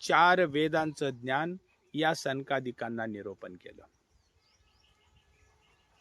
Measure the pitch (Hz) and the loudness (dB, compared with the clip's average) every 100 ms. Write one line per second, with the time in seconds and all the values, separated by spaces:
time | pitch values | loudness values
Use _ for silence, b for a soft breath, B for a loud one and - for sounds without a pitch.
0 | - 160 175 185 170 143 156 160 156 143 | 2 6 8 6 4 2 2 0 -2 -2
1 | 139 123 123 135 165 185 - _ _ 143 | -6 -4 -4 -2 -2 -8 -14 _ _ -2
2 | 156 156 143 135 135 135 127 - 117 117 | 0 0 -4 -6 -2 -4 -4 -8 -8 -6
3 | 113 104 98 95 95 90 - - - _ | -6 -8 -10 -12 -14 -16 -20 -20 -20 _
4 | _ _ _ _ _ _ _ _ _ _ | _ _ _ _ _ _ _ _ _ _
5 | _ _ _ _ _ _ _ _ _ _ | _ _ _ _ _ _ _ _ _ _